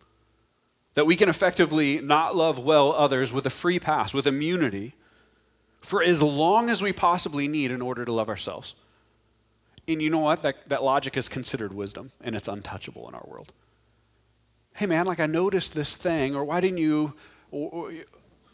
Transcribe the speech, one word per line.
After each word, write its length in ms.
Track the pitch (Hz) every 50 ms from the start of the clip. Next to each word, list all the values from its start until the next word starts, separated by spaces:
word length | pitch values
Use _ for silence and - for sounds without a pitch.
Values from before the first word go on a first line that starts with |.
| _ _ _ _ _ _ _ _ _ _ _ _ _ _ _ _ _ _ _
That 120 | 147 151
we 100 | 156 180
can 120 | 175 202 185
effectively 720 | 156 - 202 180 - - 175 147 151 156 151 139 139 160
not 360 | 131 143 147 156 165 - -
love 240 | 165 160 165 143 131
well 320 | 123 143 156 147 139 143 -
others 400 | 143 147 139 135 127 131 117 117
with 120 | 139 -
a 60 | 131
free 300 | - - - 175 180 175
pass, 340 | - 156 156 135 110 98 -
with 140 | 139 131 143
immunity, 680 | 135 139 151 165 180 180 156 117 98 98 101 131 - _ _ _ _ _ _ _ _ _ _ _ _ _ _ _ _ _
for 200 | - - 190 202
as 220 | 165 175 175 151 151
long 480 | 147 143 143 156 170 202 226 240 233
as 100 | 226 180
we 120 | 196 202 185
possibly 560 | - - - 175 180 - 170 147 143 143 143
need 240 | 151 151 139 123 127
in 100 | 123 123
order 220 | 127 123 120 123
to 80 | 120 113
love 160 | 113 107 110
ourselves. 480 | 104 92 - 101 82 - - - - - _ _ _ _ _ _ _ _ _ _ _ _ _ _ _ _ _ _ _ - _
And 140 | - 160 156
you 80 | 156 156
know 120 | 165 160
what? 220 | 156 151 160 165 160
That, 260 | 143 131 - - -
that 140 | 143 123 131
logic 340 | 135 135 143 135 135 -
is 120 | 135 120 -
considered 460 | - 135 123 - - - 110 98 95
wisdom, 380 | 101 101 101 - 95 107 131 - _ -
and 120 | 120 110
it's 140 | 101 - -
untouchable 600 | 101 104 98 - 98 92 - - - - 58 60
in 60 | 62
our 100 | 60 -
world. 260 | - - - - - _ _ _ _ _ _ _ _ _ _ _ _ _ _ _ _ _ _ _ _ _ _ _ _ _
"Hey, 140 | - 208
man, 180 | 190 165 165 175
like, 160 | 185 175 165
I 60 | 160
noticed 480 | 151 156 165 185 202 190 185 - - -
this 200 | 156 143 - -
thing," 400 | - - 175 165 156 131 135 143
or, 100 | 139 147
"Why 160 | 143 160 180
didn't 180 | 180 190 185 175
you," 340 | 160 156 151 151 151 147 143 - - - - _ _ _
or, 200 | - 147 147 -
or, 220 | - 170 160 - 165 160 156 - _ _ _ _ _ _ _ _